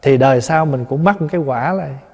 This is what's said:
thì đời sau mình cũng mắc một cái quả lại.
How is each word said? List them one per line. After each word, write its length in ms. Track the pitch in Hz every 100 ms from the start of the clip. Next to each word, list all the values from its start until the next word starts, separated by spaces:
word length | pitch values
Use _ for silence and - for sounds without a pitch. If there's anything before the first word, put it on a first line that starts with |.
thì 160 | 143 135
đời 240 | 131 131
sau 240 | 120 160 160
mình 200 | 131 120
cũng 140 | 139
mắc 180 | 170 202
một 60 | 151
cái 100 | 180
quả 320 | 143 123 135
lại. 180 | 190 156 135 -